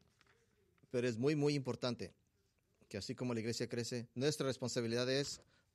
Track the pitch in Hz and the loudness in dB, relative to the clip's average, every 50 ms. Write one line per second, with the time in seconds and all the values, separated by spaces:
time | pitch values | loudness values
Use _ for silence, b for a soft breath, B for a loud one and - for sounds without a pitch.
0 | _ _ _ _ b b b b b b b b b b _ _ - _ - 123 | _ _ _ _ b b b b b b b b b b _ _ -10 _ 0 0
1 | 120 127 113 110 127 147 156 147 143 147 147 143 127 127 117 - - 123 120 - | 2 2 2 2 2 4 4 4 4 2 2 2 0 -2 -2 -2 -2 -2 -2 -2
2 | 101 85 - _ _ _ _ _ _ _ _ _ _ _ _ _ _ - - 101 | -6 -8 -10 _ _ _ _ _ _ _ _ _ _ _ _ _ _ -8 -8 -6
3 | - - 120 - 127 123 120 113 107 117 117 - 123 120 - 120 117 - 127 120 | -4 -6 -4 -4 -2 -2 0 0 0 -2 -2 -2 -2 -2 -2 -2 -2 -2 -4 -4
4 | 113 - - 120 131 151 147 - 139 135 123 - 127 120 - 131 117 113 117 120 | -6 -6 -4 0 2 2 2 2 0 -2 -2 -2 -4 -2 -2 0 0 2 2 2
5 | 127 127 131 139 143 139 - - b b b b b b _ | 2 2 2 2 0 -2 -6 -10 b b b b b b _